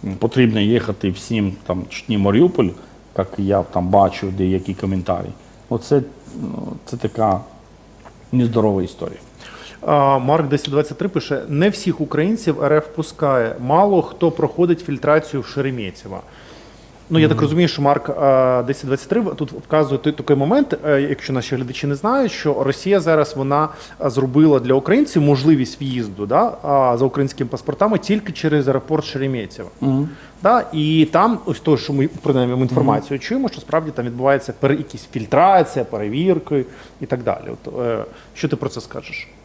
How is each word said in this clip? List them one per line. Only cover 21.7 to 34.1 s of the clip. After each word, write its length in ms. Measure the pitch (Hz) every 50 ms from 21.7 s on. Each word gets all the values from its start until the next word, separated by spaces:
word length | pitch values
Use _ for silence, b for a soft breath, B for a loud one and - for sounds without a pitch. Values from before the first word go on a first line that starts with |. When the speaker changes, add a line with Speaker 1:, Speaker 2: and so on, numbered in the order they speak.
| 127 - -
Speaker 2:
не 80 | 143 143
знають, 360 | 139 202 214 247 277 262 208
що 320 | - - - 156 139 117 135
Росія 360 | 131 135 - - 185 202 196
зараз, 340 | 156 165 160 156 147 151 -
вона, 320 | 139 135 135 143 147 156 147 B B B B B B
а, 100 | 165 143
зробила 500 | 113 135 131 131 123 151 156 160 147 131
для 140 | 123 123 127
українців 480 | 135 127 - 190 262 302 294 - 175
можливість 600 | 147 147 143 131 131 156 160 135 127 113 - -
в'їзду, 440 | 143 135 127 123 117 107 95 95 104
да, 260 | 101 120 160 226 233 - - -
а, 340 | 156 143 139 135 127 120
за 80 | 117 131
українськими 440 | 131 - 139 139 131 - - 139 117
паспортами 480 | - 120 - - 139 - 196 214 220
тільки 340 | 185 - - 202 214 208 202
через 360 | 151 - - 160 151 151 135
аеропорт 380 | 135 131 131 - - 156 156 151
Шереметьєво. 640 | - - 135 135 135 131 120 104 92 - - 101 87 - -
Speaker 1:
Мгм. 280 | - 139 131 135 143 156 143 B B B B - -
Speaker 2:
Да, 200 | 190 233 240 - - -
і 340 | 156 151 151 160 160 156 151
там, 280 | - 165 196 233 233 202 -
ось 140 | - 147 -
то, 180 | - - 151
що 160 | 127 - - 139
ми, 160 | 139 135 165 - - -
принаймні, 320 | 147 135 131 123 123 123
ми 60 | 127
інформацію 540 | 131 120 123 135 143 127 107 107 107 - 139
Speaker 1:
Мгм. 20 | 131 -
Speaker 2:
чуємо, 260 | - 226 269 269 220
що 120 | - -
справді 300 | - - - 160 160 156
там 140 | - - 117
відбувається 480 | 123